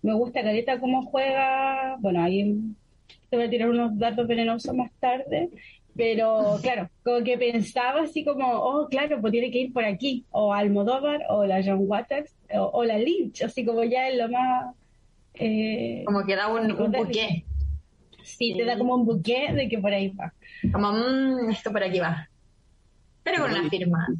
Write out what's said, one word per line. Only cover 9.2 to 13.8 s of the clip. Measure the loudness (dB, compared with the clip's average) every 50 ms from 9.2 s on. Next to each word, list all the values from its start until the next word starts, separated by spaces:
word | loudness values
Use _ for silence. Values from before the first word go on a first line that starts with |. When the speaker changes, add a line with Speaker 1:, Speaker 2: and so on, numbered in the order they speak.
Speaker 1:
pues | 0 0 0
tiene | 0 0 0
que | -2 -2
ir | -2 -2 -2
por | -2 -2
aquí", | -2 -2 -2 -2 -4 -4 -4 -8 _
o | -2 0 2 2 2
Almodóvar, | 2 2 2 2 2 2 2 0 0 0 -2 -2 -2 -2 -2
o | 0 2 2
la | 2 2 2 2
John | 2 2 0 0
Waters, | 0 0 -2 -2 -2 -4 -6 -6 -8 _ _ _ _ -2
o, | -2 -2 0 0
o | 0 0
la | 2 2 2
Lynch, | 2 2 2 0 0 -4 -4 -6 -6
así | -4 -4 -4 -2
como | 0 0 0